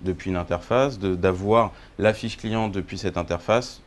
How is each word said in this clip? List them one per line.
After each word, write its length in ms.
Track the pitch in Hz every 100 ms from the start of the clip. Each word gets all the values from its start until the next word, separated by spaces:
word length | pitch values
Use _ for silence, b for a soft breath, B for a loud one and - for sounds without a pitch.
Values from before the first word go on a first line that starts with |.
depuis 280 | 92 90 95
une 80 | 90
interface, 600 | 87 87 - 120 139 113
de, 160 | 98 90
d'avoir 560 | 95 90 101 113 107 B B B
la 160 | 104
fiche 240 | 107 113 -
client 300 | 113 110 110
depuis 320 | 95 87 95
cette 180 | 98 82
interface, 640 | 82 85 - 113 123 -